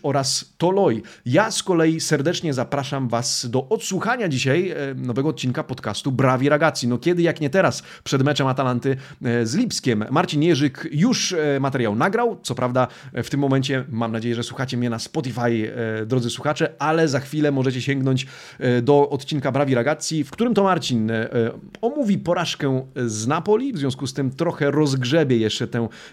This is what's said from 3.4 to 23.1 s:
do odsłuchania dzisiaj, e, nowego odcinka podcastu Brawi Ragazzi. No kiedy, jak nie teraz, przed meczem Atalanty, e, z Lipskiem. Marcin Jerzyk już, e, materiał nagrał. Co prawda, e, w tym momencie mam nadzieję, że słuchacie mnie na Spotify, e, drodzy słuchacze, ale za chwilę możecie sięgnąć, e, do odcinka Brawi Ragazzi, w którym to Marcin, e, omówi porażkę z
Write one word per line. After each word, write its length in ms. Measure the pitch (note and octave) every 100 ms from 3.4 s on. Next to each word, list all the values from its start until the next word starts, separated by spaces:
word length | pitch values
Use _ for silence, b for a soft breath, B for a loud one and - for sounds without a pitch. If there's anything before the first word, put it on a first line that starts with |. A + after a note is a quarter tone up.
| B2
do 200 | B2+ B2+
odsłuchania 600 | A3+ - F#3 G#3+ B3+ F#3+
dzisiaj, 420 | C3 C3+ D#3+ F3+
e, 40 | D3 C#3 C3
nowego 340 | B2+ A#2+ D3+
odcinka 340 | C3+ B2+ C#3
podcastu 480 | D3+ C3 A2 G2+ C#3
Brawi 380 | C3 C3+ B2+ C#3
Ragazzi. 380 | D3 D#3+ C3+ A#2+
No 100 | A#2+
kiedy, 240 | E3 F3
jak 200 | E3+ D3
nie 80 | C#3+
teraz, 340 | F#3+ D#3 - B B
przed 200 | - C#3
meczem 240 | C3+ C#3+ C3+
Atalanty, 500 | C3 C3 B2 C3+ C3+ B - B2+
e, 200 | A#2+ A2
z 100 | E3
Lipskiem. 500 | B3 - C3 G#2+ G#2+
Marcin 320 | D3 F#3 D3
Jerzyk 440 | E3 C#3 C#3+ - -
już, 420 | D3 A#3+ - -
e, 260 | F3 D3+ C#3
materiał 360 | C3+ C3 A2 G#2+
nagrał. 420 | F#3 A3 A#3+ F3+
Co 140 | - B2
prawda, 320 | B2 B2+ B2 B C3
e, 100 | A#2+
w 60 | A#2
tym 100 | C#3
momencie 460 | C#3 C3+ C3+ C3 B2+
mam 220 | A2+ A2+
nadzieję, 240 | A2+ A#2+ A#2
że 80 |
słuchacie 340 | A#2 - C3 B2
mnie 120 | A#2+
na 100 | A2+
Spotify, 720 | - D#3 C#3 A#2+ A#2+ A#2 A2 A2+ A2+ A2
e, 40 | A2
drodzy 240 | B2+ A#2+
słuchacze, 440 | A#2 D3 D3+ D#3+ -
ale 280 | D3 E3 D#3+
za 120 | C3+
chwilę 320 | C3+ D3+ D3
możecie 300 | C3+ C3 B2+
sięgnąć, 460 | B2+ C#3 C3 C3 C3 B B -
e, 220 | C3 B2
do 280 | A#2+ C#3+ C#3+
odcinka 420 | C#3 - D3+ C3+
Brawi 240 | C3+ C3+ B2
Ragazzi, 480 | B2 D#3 - D#3+
w 80 | C3+
którym 220 | - A#3+
to 100 | G#3
Marcin, 480 | G3 F3 B2+ A#2 A2
e, 180 | A2+ A#2 B2 A2+ - - -
omówi 360 | A#3 D4 A3 D#3
porażkę 680 | D3 F3 E3 - C#3+ C3 C3+ C#3
z 320 | A#2+